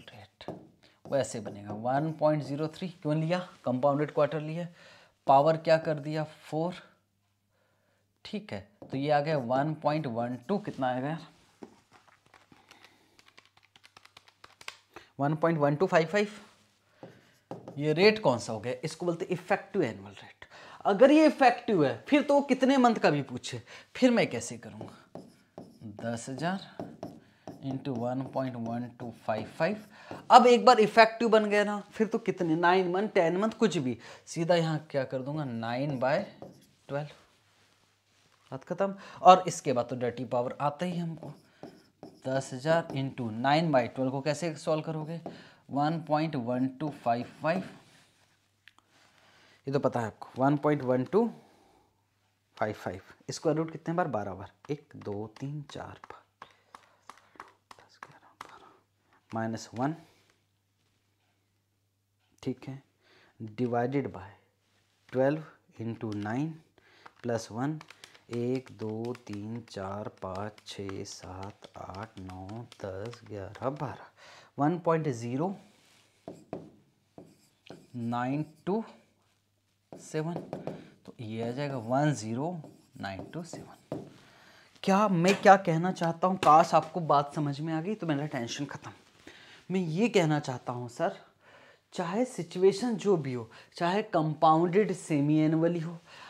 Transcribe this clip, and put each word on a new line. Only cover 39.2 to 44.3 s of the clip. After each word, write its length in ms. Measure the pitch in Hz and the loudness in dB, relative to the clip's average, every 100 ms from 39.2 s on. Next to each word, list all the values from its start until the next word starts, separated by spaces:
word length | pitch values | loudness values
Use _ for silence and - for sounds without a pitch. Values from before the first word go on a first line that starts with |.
और 220 | - 185 180 | 8 8 6
इसके 240 | - - | -4 -2
बाद 140 | 120 120 | 0 -2
तो 100 | 123 | -4
डर्टी 280 | 123 117 120 | -4 -4 -4
पावर 300 | 123 123 - | -2 -4 -2
आता 260 | 143 143 180 | -4 -2 -4
ही 120 | 175 | -4
हमको, 340 | 170 160 143 147 _ _ - - _ _ - - 131 | -6 -8 -14 -18 _ _ -20 -20 _ _ -20 -12 -4
दस 240 | 135 131 | -4 -4
हज़ार 340 | 131 143 165 165 | -6 0 0 0
into 360 | 139 135 127 120 | -4 -4 -4 -6
नाइन 380 | 110 131 147 170 | -2 2 2 4
बाय 160 | 139 117 | 2 2
ट्वेल्व 220 | - 131 | -2 -2
को 100 | 139 | -2
कैसे 320 | 135 | -2